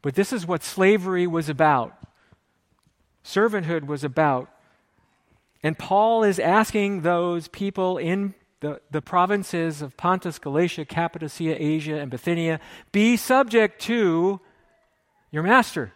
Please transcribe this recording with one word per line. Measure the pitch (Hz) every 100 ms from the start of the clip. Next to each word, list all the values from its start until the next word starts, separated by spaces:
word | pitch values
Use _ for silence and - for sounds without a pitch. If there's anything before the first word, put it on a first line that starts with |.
But | 143 135
this | 196
is | 247 170
what | 175
slavery | - - 185 208 180 185 180
was | 165 151
about, | 139 156 139 117 - - _ _ _ _ _ _ _ _ _ _ _
servanthood | - 190 220 208 165 165 143
was | 147
about. | 143 131 151 127 127 _ _ _ _ _ _ _ _ _ _ _
And | 151 160
Paul | - 196 220 226
is | 214 180
asking | 165 196 220 214 196 196
those | 160 175 175 175 160
people | - 196 196 185 185
in | 165 190 202 190 _ _
the, | 147 143 _
the | 147
provinces | - 180 185 202 190 175 165 147
of | 147 -
Pontus, | 175 185 180 156
Galatia, | 147 143 175 -
Cappadocia, | 151 - 170 165 156 - 160 156
Asia, | 151 156 151 151
and | 143
Bithynia, | 120 - 170 165 156 - - -
"Be | 208 214 240
subject | - 262 262 226 214 -
to | - 233 196 165 180 196 _ _ _ _ _ _ _ _ _
your | 151
master." | 175 254 226 - 113